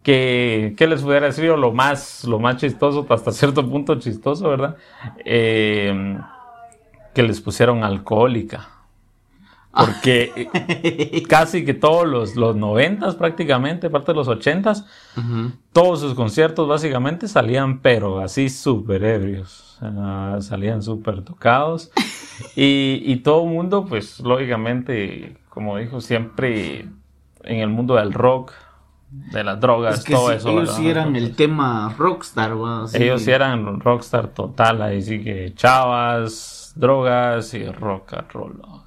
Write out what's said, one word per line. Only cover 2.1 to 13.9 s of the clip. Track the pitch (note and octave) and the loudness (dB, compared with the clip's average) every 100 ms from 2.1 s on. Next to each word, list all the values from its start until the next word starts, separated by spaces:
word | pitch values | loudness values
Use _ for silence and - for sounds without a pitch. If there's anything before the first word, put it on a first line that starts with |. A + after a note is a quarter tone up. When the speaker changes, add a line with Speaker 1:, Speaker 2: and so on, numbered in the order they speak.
| - B2 | -10 -4
Speaker 1:
lo | A2 | 0
más | A#2+ B2+ | 0 0
chistoso, | C#3+ A#2+ C#3+ C#3+ C#3+ | -2 0 0 0 0
hasta | A2 - | 0 0
cierto | G#2 C#3+ C#3 B2 | 0 0 2 0
punto | C#3 C#3+ C#3+ | -2 -2 -2
chistoso, | A#2+ A2 C3+ D#3 F#3 | -2 -6 -4 -2 0
¿verdad? | C3+ C#3 E3 - - A#2 - - | -2 -2 -8 -18 -18 -18 -12 -2
Eh, | A#2 A2+ A2 G#2+ G#2 G2+ G2 G2 G2 - - - - - _ _ _ - - | 2 2 2 2 2 0 -2 -4 -6 -10 -18 -20 -20 -20 _ _ _ -6 2
que | |
les | A#2 G#2 | 2 0
pusieron | - - A#2+ A#2+ | -4 2 2 2
alcohólica. | G#2+ G2 - A2 B2 A#2 A2 - - - _ _ _ _ _ _ _ _ _ | 0 -2 0 2 2 2 -6 -10 -16 -20 _ _ _ _ _ _ _ _ _
Porque, | - D3 G#2 B2+ B2 A#2 - B2 | 2 2 2 4 4 2 -4 -4
Speaker 2:
<laughs> | |
Speaker 1:
eh, | F3+ - E3+ E3 - D3 E3+ - | -4 -4 -4 -2 -2 -2 -2 4
casi | D#3+ D#3+ F#3 | 4 4 0
que | C#3 | -2
todos | A2+ D3 E3 E3 | 2 4 4 2
los, | B2+ G#2+ G#2 | 0 -2 0
los | A#2 G#2+ | 0 2
noventas | G#2 G#2+ D#3 G3+ G#3 E3 | 0 2 2 0 -4 -2
prácticamente, | E3+ E3 D#3+ B2+ C3+ E3+ | -2 -2 0 0 0 -2
parte | F3 | -2